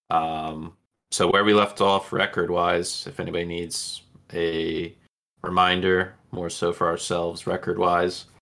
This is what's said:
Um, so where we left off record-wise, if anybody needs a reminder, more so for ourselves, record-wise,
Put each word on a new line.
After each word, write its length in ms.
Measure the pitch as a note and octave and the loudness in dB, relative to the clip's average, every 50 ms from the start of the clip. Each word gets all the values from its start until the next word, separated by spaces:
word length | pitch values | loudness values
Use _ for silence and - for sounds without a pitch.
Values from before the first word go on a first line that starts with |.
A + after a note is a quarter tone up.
| _ - | _ -2
Um, 640 | E2 E2 D#2+ D#2+ D#2+ D#2 D#2 D#2 D#2 D#2 D#2+ E2+ - _ _ _ _ _ _ - | -2 0 0 -2 -4 -4 -6 -8 -8 -10 -12 -14 -14 _ _ _ _ _ _ -6
so 180 | - - G2 F2 | -2 0 2 4
where 160 | F#2+ G2 G2+ | 4 4 6
we 80 | G#2+ G#2 | 6 6
left 260 | G#2 G#2 G2+ - - | 6 6 4 2 2
off 320 | G2 G2 G2 G2 - - | 2 4 4 2 0 -2
record-wise, 960 | - F2 G2 G2+ - - F2 F2 F2 F2 F2 F2 F2+ F2 F2 - - - - - | -2 -2 -2 0 0 -2 -2 0 0 2 2 2 2 0 0 -4 -6 -8 -10 -10
if 120 | - - | -8 -8
anybody 260 | F2+ F2 E2+ E2+ E2+ | -8 -6 -4 -4 -4
needs 560 | E2+ E2+ E2+ F2 E2 - - - - - - - _ _ - _ - - | -4 -6 -6 -6 -6 -8 -8 -8 -8 -12 -14 -16 _ _ -20 _ -8 -4
a 600 | F2 E2+ E2 E2 D#2+ D#2+ E2 E2 D#2 F2 E2+ - _ _ _ _ _ _ _ _ _ | -2 -2 0 0 -2 -2 -2 -2 -4 -6 -8 -10 _ _ _ _ _ _ _ _ _
reminder, 720 | - F2 F2+ F2+ F2+ F2+ F2+ F#2 F2+ F#2+ F#2 F#2 F#2 F#2 - _ _ _ | -8 -2 2 4 4 4 4 2 4 4 4 2 2 -2 -6 _ _ _
more 180 | - F2+ F2 E2+ | -8 -6 -6 -6
so 240 | - - - E2+ E2+ | -4 -2 -2 -2 0
for 140 | - F2+ E2+ | 0 0 0
ourselves, 600 | E2+ F2 - - F2+ F2 E2+ E2+ E2+ E2 - - | 0 -2 -2 -2 -2 -2 -2 -2 -4 -6 -6 -4
record-wise, 800 | F#2 F#2 - - F2+ F2+ F#2 F2 F2 F2 F2 F2+ F2+ - - - _ _ | -4 -4 -2 -2 -2 0 2 2 2 2 2 0 -2 -4 -12 -18 _ _